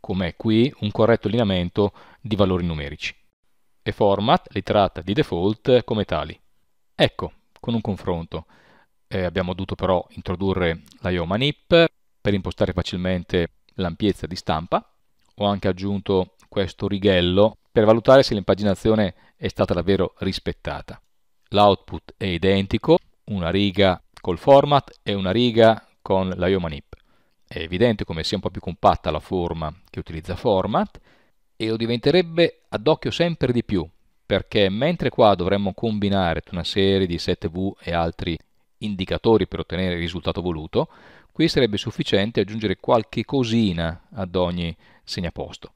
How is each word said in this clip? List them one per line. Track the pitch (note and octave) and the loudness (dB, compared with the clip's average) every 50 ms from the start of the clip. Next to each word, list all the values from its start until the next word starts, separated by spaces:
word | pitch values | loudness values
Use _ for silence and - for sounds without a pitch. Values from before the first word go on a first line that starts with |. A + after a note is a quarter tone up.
come | - - G2 F#2 F#2+ E2+ - | -6 -6 -4 -4 -4 -4 -6
qui, | - - A2+ A2 A2+ A#2+ D3 - - | -4 -2 2 4 4 4 2 0 -4
un | A2 G#2 | -6 -4
corretto | - - A2 G#2+ A2+ - - G#2 | 0 2 4 4 4 2 0 -2
allineamento | G2+ A#2+ A#2 G2 F#2+ F2+ F2 F2 _ - G#2 G2 _ - - - - _ | 0 0 0 2 0 0 -2 -2 _ 0 0 0 _ -8 -20 -20 -20 _
di | - A2 G#2+ | -6 -4 0
valori | F#2+ G2+ F#2 F#2 F2+ F2+ | 2 2 2 2 0 0
numerici. | E2+ D#2+ D2+ C#2+ C#2+ - - - - - _ _ _ _ _ _ _ _ _ _ _ _ _ | -2 -4 -4 -6 -8 -10 -10 -10 -12 -12 _ _ _ _ _ _ _ _ _ _ _ _ _
E | _ - | _ -8
format | - - A2+ G2+ G2 G2 G2+ A#2+ E3+ F#3 - - | -2 2 2 2 2 2 2 0 0 0 0 -6
li | - G2+ - | -8 -8 -4
tratta | - G2+ G#2 G2 F2+ _ - | 0 2 2 2 2 _ -8
di | E2+ F#2 | -6 -4
default | G#2 A#2 - - F#2 E2+ F2 G#2 A2 - _ - B2 B2 - | -2 -2 -2 -2 -2 -2 0 -2 -2 -2 _ 2 2 2 2
come | - A#2+ G#2+ F#2+ | -2 -4 -4 -2
tali. | - - - - E2 E2 _ _ _ _ _ _ _ _ _ _ _ | -2 -4 -4 -4 -8 -14 _ _ _ _ _ _ _ _ _ _ _
Ecco, | _ - D#3 - _ - F#2+ E2+ - _ _ _ _ - | _ 0 0 0 _ -6 -10 -10 -12 _ _ _ _ -12
con | - A#2+ A#2 | -8 -6 -6
un | A2+ | -4
confronto. | G#2+ A2 F#2+ - - - F2+ E2 E2+ - - D#2+ - _ _ _ _ _ _ _ _ _ _ _ _ | -4 -4 -8 -6 -4 -4 -4 -4 -6 -8 -10 -12 -12 _ _ _ _ _ _ _ _ _ _ _ _
Eh, | _ - F#2+ | _ -6 -4
abbiamo | F2+ F2 E2+ F#2+ F2+ F2+ | -4 -2 -2 -4 -4 -4
dovuto | F#2 F2+ G2 - G2+ | -6 -8 -8 -10 -6
però | - - F#2 F#2 F2 - _ | -4 0 0 0 0 -2 _
introdurre | - - - - F#2 E2+ G2 F#2+ F#2 F#2 F2+ E2 E2 E2+ - - - - | -16 -14 -8 -8 -6 -2 -2 -2 0 0 0 -2 -2 -4 -10 -20 -20 -8
la | - F#2 | -6 -4
iomanip | F#3 F2 E2+ E2 - A2 C3 D3 C#3+ _ _ _ F3 E3 E3 D#3+ _ _ _ _ _ _ | -2 -2 -2 -4 -2 -2 -2 -2 -4 _ _ _ 4 4 4 4 _ _ _ _ _ _
per | _ G#2 G2+ | _ -2 -2
impostare | F#2+ F2+ F#2 - - G#2 F#2 | 0 -4 -8 -2 -2 -2 0
facilmente | F2 F2 F2 - - F2+ F2+ F#2 F#2 F2+ F2 - - F2+ E2+ E2 _ _ _ _ _ | 0 -4 -4 -4 -6 -4 -2 -2 -2 -4 -4 -2 -2 -2 -2 -2 _ _ _ _ _
l'ampiezza | - F#2 F2 E2 - G#2+ G2+ F#2 - - | -6 -6 -6 -4 0 0 0 0 -2 -6
di | - F2+ | -10 -10
stampa. | - - - D#2 D#2 E2+ - D3 - - _ _ _ _ _ _ _ _ _ _ | -8 -4 -4 -4 -4 -2 -2 -4 -4 -4 _ _ _ _ _ _ _ _ _ _
Ho | - G#2 | -2 0
anche | G2+ G2+ F#2+ - G2+ | 0 0 0 -2 -2
aggiunto | F2+ F#2 F#2+ G2+ G2+ G2 - - G2 F#2 F#2 - _ _ - _ | -2 -2 -4 -4 -4 -4 -2 0 0 0 0 -2 _ _ -20 _
questo | - G2+ G2 F2+ - - G2+ G2 | -4 -4 -4 -4 -6 -8 -6 -4
righello | G2+ G2 F#2+ G#2 F#2+ F2+ F2 F2+ F2+ G2 G#2 A2 G#2+ _ _ _ | -4 0 2 4 4 4 2 2 4 4 4 4 2 _ _ _
per | _ A#2+ G#2+ | _ 4 6
valutare | G#2+ A2 A#2 - - C3 C#3 C3 | 6 4 4 6 8 8 8 6
se | - - | 4 -2
l'impaginazione | G2+ F#2 - G2 F#2 G#2+ G2+ F#2 - - A2+ A2 G#2+ G#2 F2+ - _ _ _ _ | -4 0 0 0 0 2 -2 -2 0 2 2 2 2 0 -2 -4 _ _ _ _
è | _ - | _ -10
stata | G2+ - - G#2 - | -8 -2 -2 -2 0
davvero | G2 F2 E2+ F#2 G2 F#2 F2+ F2 _ _ | 0 -2 2 0 2 2 0 -2 _ _
rispettata. | F#2+ F#2+ F#2 - _ - E2+ _ _ - - E2+ - - - - _ _ _ _ _ _ _ _ _ _ | -6 -4 -4 -4 _ -8 -8 _ _ -10 -10 -10 -12 -16 -18 -20 _ _ _ _ _ _ _ _ _ _
L'output | - G2+ G#2 G2+ F#2+ - _ - - D#2+ _ - - | 2 4 6 6 4 2 _ -14 -14 -14 _ -18 -12
è | _ A2 | _ -6
identico, | F#2+ F2+ F2 F#2 F#2+ G2 G2 G2 G2 - A2 - - D#3+ - _ _ _ _ _ | -4 -4 0 2 2 2 2 0 -2 -4 -4 2 2 2 2 _ _ _ _ _
una | - G#2+ F#2+ F2 E2 | -8 -6 -4 -4 -2
riga | - G3 G3+ G3+ - - G2 F#2+ F2 - _ _ _ - | 0 0 0 0 2 4 4 4 4 0 _ _ _ -10
col | - F#2 F2 | -6 -6 -6
format | D#2+ - C#3+ C#3 C#3 C#3 D3 D3 C3+ - - - _ _ | -2 6 6 6 6 6 4 0 0 0 -2 -20 _ _
e | - G2+ | -6 -4
una | G2 F#2 F2+ | -4 -2 0
riga | F#2+ A#2 B2 B2 A2 A2+ A2+ A2+ A2 G#2+ - _ _ _ | 0 2 2 2 4 6 6 6 6 2 -4 _ _ _
con | _ - G2 F#2+ F#2+ F#2 F2+ | _ -2 0 0 0 -2 -4
la | F#2 F2 F#2 | -2 0 0
iomanip. | G2 F#2+ F2 E2 D2+ C#2+ _ _ - _ _ _ _ _ _ _ _ _ _ _ | 0 0 -2 -6 -8 -10 _ _ -20 _ _ _ _ _ _ _ _ _ _ _
È | - D#2+ | -12 -12
evidente | E2 D#2+ F2+ F#2 A#2 A#2+ A#2 G2+ G2+ | -8 -8 0 0 2 2 2 -2 -4
come | - F#2 D#2+ E2 | -8 -6 -6 -4
sia | - - G2 | -4 -4 -4
un | |
po' | - F#2 | -6 -6
più | F2+ G2 | -8 -8
compatta | - - E2+ _ - G2+ E2 - - - | -10 -12 -10 _ 2 2 2 2 -4 -6
la | D2+ D2+ | -6 -6
forma | - - G2 F#2 E2+ E2+ E2+ E2 D#2+ D#2 D#2 _ _ _ | -6 -4 -4 -4 -2 -4 -6 -6 -8 -10 -10 _ _ _
che | - - | -14 -14
utilizza | - - E2 D#2+ D#2+ - F2 | -12 -12 -12 -12 -10 -10 -10
format | - - B2 G2+ F#2 F#2 G2 A#2 E3+ G#3+ - _ - _ _ _ _ _ _ _ _ _ _ _ | -4 0 0 2 2 0 0 -2 -2 -4 -4 _ -20 _ _ _ _ _ _ _ _ _ _ _
e | _ A2 A2 | _ -4 -4
lo | A2+ | -2
diventerebbe | A2 A2+ A2+ A#2+ A#2+ - C#3+ D3+ F3+ F3+ E3 E3 E3+ E3+ - - _ _ _ | -2 -2 -2 -2 0 0 2 2 2 0 0 2 0 0 0 0 _ _ _
ad | - G#2+ G#2+ | -10 -2 0
occhio | D3 D#3 - - B2+ | 0 0 2 -2 -6
sempre | - - E3 F3 E3 - - B2 | -2 0 -2 -2 0 -2 -2 0
di | B2 A#2+ | 0 -2
più, | - - G#2+ F2+ D#2+ E2 _ _ _ _ _ _ _ | -2 0 -2 -2 -2 -4 _ _ _ _ _ _ _
perché | - G#2 F#2+ - _ - A2 G2+ F#2+ | -2 -2 -2 -2 _ 0 2 2 2
mentre | G2 G#2+ C3+ E3 F3 - - C3 | 2 0 -2 -2 -2 -2 -4 -4
qua | - - A#2+ G#2 G2 | 2 4 4 4 4
dovremmo | F2 F2 F#2 G2 G2+ G2+ G2 - | 4 0 -2 0 0 -2 -4 -4
combinare | - - A2+ G#2+ G#2 G2 G2 G2 G2 F#2 E2+ D#2+ D#2 | -4 -4 -4 -2 -2 -2 0 0 0 0 0 -2 -4
tutta | - - F#2 | -6 -8 -10
una | F2 E2 | -8 -8
serie | - - G#2 G2 G2 G2 F#2+ F#2+ | -4 0 2 2 2 4 2 0
di | F2 E2+ D#2+ | 0 -2 -4
set | - - F2+ - - E2+ | -2 -4 -4 -4 -4 -8
V | D#2+ F2+ F#2+ G2 - _ | -4 -4 -6 -6 -6 _
e | - - | -8 -4
altri | F2 E2+ E2 E2+ - - - F2+ E2 - _ _ _ _ _ _ _ _ | -2 -2 -2 -2 -4 -6 -6 -6 -6 -6 _ _ _ _ _ _ _ _
indicatori | - A2 G2+ F2+ F#2+ - E2+ F2 - A#2 A2+ G#2 F#2+ | -8 -8 -6 -6 -6 -6 -6 -2 2 4 4 4 2
per | - - F2 | -2 -4 -10
ottenere | D#2+ - - F2 F#2+ F2+ F2 | -8 -6 -6 -4 -4 -4 -4
il | E2+ | -4
risultato | E2+ E2+ F2 F2 - F#2+ F2+ G2 | -6 -6 -8 -6 -6 -4 -6 -4
voluto, | F2 F2+ E2+ D#2 D#2 - - A2+ D#3+ - - - - - - - _ _ | -4 -6 -6 -6 -10 -2 -2 -2 -2 -2 -8 -20 -20 -20 -20 -20 _ _
qui | _ - D#3 | _ 0 0
sarebbe | E3 - D3+ B2+ G#2+ G2+ | 2 4 2 2 2 0
sufficiente | G2 - A2+ - - - - A2+ G2 G2 A2+ A#2 A#2+ | -4 -6 -6 -6 -6 -2 0 2 2 0 0 0 -2
aggiungere | G2+ F#2+ G#2+ A2+ G#2+ G2+ F#2+ | -2 -2 -4 -4 -2 -2 -4
qualche | _ - - B2+ A#2 G#2+ _ - A#2 A2 | _ 0 2 2 2 2 _ -6 -6 -6
cosina | - C#3 C#3 B2 A2 A2+ A#2 A2+ G2 E2+ E2+ E2 E2 E2 - _ _ - | -2 -2 -2 0 2 2 2 2 2 0 -2 -4 -4 -6 -8 _ _ -10
ad | - F#2+ F2+ F2 | -10 -10 -4 0
ogni | F#2+ F2+ F2 F2 F2 F2 E2 D#2+ _ _ - _ _ _ | 0 0 0 -2 -4 -4 -6 -8 _ _ -20 _ _ _
segnaposto. | - - - F2 E2 - - - - - - - - _ | -12 -8 -6 -6 -6 -6 -8 -12 -12 -12 -18 -20 -20 _